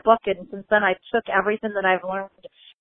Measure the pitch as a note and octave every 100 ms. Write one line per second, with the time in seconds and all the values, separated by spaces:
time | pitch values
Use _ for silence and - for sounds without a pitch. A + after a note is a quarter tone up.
0 | - A3+ - F#3+ F3+ G3 - G#3 G3+ F#3
1 | - A#3 - F#3+ F#3+ G#3+ A3 G3+ F#3+ F#3
2 | F#3 F#3+ G3 _ - _ - _